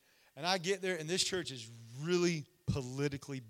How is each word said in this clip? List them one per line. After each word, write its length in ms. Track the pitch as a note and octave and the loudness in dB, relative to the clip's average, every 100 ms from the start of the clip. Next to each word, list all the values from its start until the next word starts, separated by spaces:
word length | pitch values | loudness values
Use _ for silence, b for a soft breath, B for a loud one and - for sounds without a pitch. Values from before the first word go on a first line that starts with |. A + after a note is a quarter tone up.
| b b b - | b b b -6
And 100 | E3 | 0
I 100 | F#3+ | 2
get 240 | E3+ G3 | 2 0
there, 140 | F#3 F3+ | 0 -2
and 120 | D#3 | 0
this 160 | F3+ | 2
church 280 | - F#3 C3+ | 2 0 -4
is 180 | C3 A2+ A#2 A2+ B2 | -8 -12 -14 -16 -8
really 440 | D#3 F3 F3 E3 C3+ _ - | 2 4 6 2 -4 _ -2
politically 760 | D3 B2 C3+ C#3+ C#3 - C3+ A2+ | 0 0 -2 -2 -2 -6 -8 -8